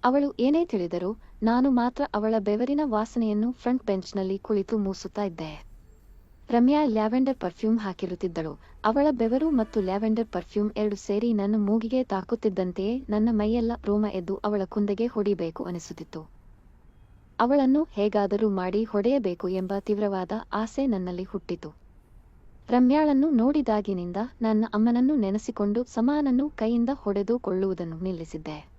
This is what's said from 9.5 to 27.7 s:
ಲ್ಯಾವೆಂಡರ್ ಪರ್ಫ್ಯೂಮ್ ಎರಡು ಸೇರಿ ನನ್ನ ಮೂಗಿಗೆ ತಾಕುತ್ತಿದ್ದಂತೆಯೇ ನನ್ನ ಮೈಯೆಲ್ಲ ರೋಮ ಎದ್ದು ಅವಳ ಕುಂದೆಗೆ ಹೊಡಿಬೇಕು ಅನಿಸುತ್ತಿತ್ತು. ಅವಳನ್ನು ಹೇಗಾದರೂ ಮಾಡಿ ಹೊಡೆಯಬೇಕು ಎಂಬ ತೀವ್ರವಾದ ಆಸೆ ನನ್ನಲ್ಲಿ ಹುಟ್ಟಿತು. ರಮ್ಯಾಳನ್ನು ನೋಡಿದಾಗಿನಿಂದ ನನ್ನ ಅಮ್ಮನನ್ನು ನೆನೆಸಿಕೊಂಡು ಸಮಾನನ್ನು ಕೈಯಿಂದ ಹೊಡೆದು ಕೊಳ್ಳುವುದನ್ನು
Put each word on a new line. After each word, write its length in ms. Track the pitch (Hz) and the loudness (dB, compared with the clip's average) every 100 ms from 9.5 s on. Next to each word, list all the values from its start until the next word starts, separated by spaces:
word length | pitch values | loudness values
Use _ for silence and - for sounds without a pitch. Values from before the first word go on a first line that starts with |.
| 277 220 220 | 0 0 -2
ಲ್ಯಾವೆಂಡರ್ 460 | 185 196 220 220 220 | -2 0 0 0 -2
ಪರ್ಫ್ಯೂಮ್ 440 | 180 170 208 208 214 | -6 -6 -2 -2 0
ಎರಡು 180 | 214 202 | -2 -2
ಸೇರಿ 380 | - 202 240 | -2 -2 0
ನನ್ನ 220 | 214 202 214 | 0 2 0
ಮೂಗಿಗೆ 460 | 202 220 220 254 | 2 0 0 -2
ತಾಕುತ್ತಿದ್ದಂತೆಯೇ 1000 | 254 190 180 226 220 190 185 175 196 247 269 | 0 -4 -4 -2 -2 -2 -4 -2 -4 -4 -2
ನನ್ನ 200 | 208 220 | 0 2
ಮೈಯೆಲ್ಲ 400 | 220 208 233 226 233 - | 2 0 0 0 -4 -2
ರೋಮ 200 | 208 214 | 0 0
ಎದ್ದು 300 | 190 175 196 | -2 -6 -4
ಅವಳ 260 | 208 208 185 | -2 -2 -2
ಕುಂದೆಗೆ 400 | - 202 196 233 | -2 -2 0 -2
ಹೊಡಿಬೇಕು 580 | 233 208 190 165 160 | 0 0 0 -2 -6
ಅನಿಸುತ್ತಿತ್ತು. 640 | 175 175 - 165 160 160 160 - - - - - - - - - - - | -8 -8 -10 -16 -14 -14 -16 -20 -20 -20 -20 -20 -20 -20 -20 -20 -20 -2
ಅವಳನ್ನು 440 | 240 285 262 277 320 | 2 4 6 4 2
ಹೇಗಾದರೂ 580 | - 208 208 202 202 214 | 0 0 2 0 2 0
ಮಾಡಿ 340 | 190 180 202 | 0 0 0
ಹೊಡೆಯಬೇಕು 640 | 226 208 202 277 196 175 180 | 0 0 2 2 0 -4 -4
ಎಂಬ 260 | 185 185 196 | -2 -2 -4
ತೀವ್ರವಾದ 520 | 196 208 208 196 180 214 - | -2 -2 0 -2 -4 -6 -4
ಆಸೆ 340 | 208 226 - 269 | -4 -4 -2 0
ನನ್ನಲ್ಲಿ 360 | 202 180 180 | 0 -2 -6
ಹುಟ್ಟಿತು. 460 | 190 196 - 170 160 151 - - _ - - - - - - | -6 -8 -6 -8 -8 -16 -20 -20 _ -20 -20 -20 -20 -20 0
ರಮ್ಯಾಳನ್ನು 600 | 247 247 294 302 277 302 | 4 6 6 4 4 4
ನೋಡಿದಾಗಿನಿಂದ 880 | 262 240 294 262 214 202 190 175 180 240 - | 4 4 2 2 0 0 -4 -4 -6 -6 -4
ನನ್ನ 240 | 220 214 220 | 0 2 2
ಅಮ್ಮನನ್ನು 420 | 208 226 240 254 294 | 2 2 4 2 2
ನೆನೆಸಿಕೊಂಡು 680 | 196 208 - 226 208 208 | 2 -2 -4 -2 0 0
ಸಮಾನನ್ನು 680 | 247 - 233 294 277 247 285 | -2 0 2 2 2 2 0
ಕೈಯಿಂದ 400 | - 220 233 233 | -2 -2 0 0
ಹೊಡೆದು 460 | 285 - 202 202 247 | -2 -2 -2 0 -2
ಕೊಳ್ಳುವುದನ್ನು 600 | - 185 190 | -2 -2 -2